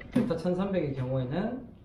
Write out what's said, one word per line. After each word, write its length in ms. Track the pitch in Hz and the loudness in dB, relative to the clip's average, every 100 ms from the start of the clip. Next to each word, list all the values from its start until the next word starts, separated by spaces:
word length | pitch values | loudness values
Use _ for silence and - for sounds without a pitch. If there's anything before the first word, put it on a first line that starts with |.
| - | 0
벡터 240 | 247 208 165 | 2 2 2
천삼백의 580 | 180 180 196 185 147 | 2 2 2 2 0
경우에는 720 | 131 127 131 127 156 226 254 - - | -2 0 0 0 -2 -2 -4 -10 -18